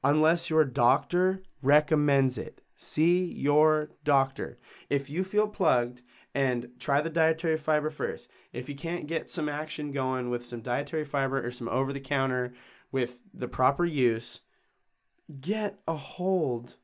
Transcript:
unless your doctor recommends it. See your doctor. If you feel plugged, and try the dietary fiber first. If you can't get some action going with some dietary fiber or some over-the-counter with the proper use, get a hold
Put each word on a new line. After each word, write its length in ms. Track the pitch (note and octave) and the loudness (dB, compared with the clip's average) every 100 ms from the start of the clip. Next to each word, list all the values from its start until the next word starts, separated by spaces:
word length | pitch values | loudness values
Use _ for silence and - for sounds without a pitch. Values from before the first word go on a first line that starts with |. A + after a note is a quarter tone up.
unless 460 | C3+ D3+ D#3 E3+ - | 2 4 4 2 2
your 160 | D#3 | 2
doctor 760 | C#3+ C3 A#2+ C3+ - F3 F#3 F#3+ - _ | 2 4 4 4 2 0 2 0 -10 _
recommends 760 | C3 D3 D3 D3+ D3 C#3 C3 B2 | 4 4 4 2 4 4 4 0
it. 220 | - - _ | -8 -12 _
See 480 | - - - E3 F3+ | -12 -6 2 2 2
your 680 | F3+ C3 C#3 D3 D#3 D#3 D3+ - | 0 -2 2 4 4 2 -2 -6
doctor. 560 | - C#3 C3+ - D#2+ - - - - | 2 2 2 -4 -8 -8 -20 -20 -2
If 200 | C#3 C#3 | -2 -2
you 140 | D#3 | -4
feel 240 | F#3+ G#3 G#3+ | 0 0 0
plugged, 540 | - E3+ B2+ A#2+ B2 _ _ _ | 0 2 2 0 -8 _ _ _
and 340 | - C3+ B2 - - | 0 0 0 -4 -8
try 240 | - C#3+ | 0 0
the 80 | D#3 | 0
dietary 480 | D#3 D#3+ D#3 E3 D#3 | 0 0 0 -2 -2
fiber 320 | D3+ D3+ D3+ | 0 0 -2
first. 400 | C#3+ A#2 E2 - _ _ | -4 -4 -4 -12 _ _
If 160 | A#2+ A#2+ | -10 -8
you 60 | |
can't 320 | C#3 E3 F3 C#3+ | -8 -6 -6 -4
get 200 | D#3+ - | -6 -4
some 220 | - D3+ | -4 -4
action 420 | D3 D#3 - D3 | -4 -6 -6 -4
going 380 | C3+ C3 C3 B2 | -2 -2 -2 -2
with 160 | A#2+ | -4
some 160 | A#2+ A#2 | -4 -8
dietary 420 | A#2+ B2 D3 D#3+ | -4 -4 -2 -6
fiber 400 | D3 C#3 C3+ C3+ | -2 -2 0 -2
or 60 | B2 | -4
some 180 | B2 A#2 | -4 -2
over-the-counter 840 | A#2+ C3+ C#3 C#3 C#3 C3+ B2+ B2 B2 - - _ | 0 0 -4 -2 0 2 0 -2 -8 -20 -20 _
with 320 | C3+ A#2+ - _ | -2 -2 -4 _
the 140 | - A#2+ | -8 -6
proper 380 | - C3 C#3 | 2 2 2
use, 560 | F3 D3 B2 A2+ - - _ _ _ _ _ _ _ _ - C#3 | -2 4 2 2 -6 -10 _ _ _ _ _ _ _ _ -18 -10
get 380 | C#3+ A3 G#3 - - | -4 -2 -2 -4 -6
a 80 | |
hold 800 | D#3 C#3 - F3+ F#3 C#3+ A#2+ B2 - | -6 -8 -4 0 2 0 -2 -6 -20